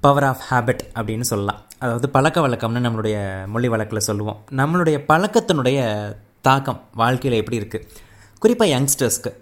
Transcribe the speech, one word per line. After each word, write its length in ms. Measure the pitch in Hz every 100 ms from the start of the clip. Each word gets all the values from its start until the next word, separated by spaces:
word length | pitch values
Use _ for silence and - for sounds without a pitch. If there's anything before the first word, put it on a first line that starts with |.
power 220 | 143 143 139
of 100 | 127
habit 360 | - 127 113 120 - -
அப்படின்னு 280 | 110 110 123
சொல்லலாம். 320 | 107 101 - - -
அதாவது 240 | 127 117 135
பழக்க 280 | 139 156 170
வழக்கம்னு 400 | 143 117 113 117
நம்மளுடைய 320 | 123 110 107 104 98 95 95
மொழி 160 | 110 123
வழக்குல 320 | 113 107 110 98
சொல்லுவோம். 320 | 104 104 107 -
நம்மளுடைய 440 | 131 143 175 160 147 147
பழக்கத்தினுடைய 680 | 156 202 226 233 160 127 139 120 104 104 107 - _
தாக்கம் 360 | - 135 139 127 - 107
வாழ்க்கையில 380 | 117 127 135 113
எப்படி 180 | - 117
இருக்கு, 180 | 104 107 - - - - - -
குறிப்பா 240 | 220 240 214
யங்ஸ்டர்ஸ்க்கு 600 | 127 139 - 123 - - -